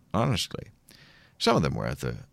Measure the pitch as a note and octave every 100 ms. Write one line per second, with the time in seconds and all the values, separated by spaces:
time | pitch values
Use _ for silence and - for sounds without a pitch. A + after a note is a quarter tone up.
0 | _ G2 C#3 G#2+ - - - - - -
1 | - - - - A#3 D#3 D2 A1+ A1 -
2 | B1+ A1 -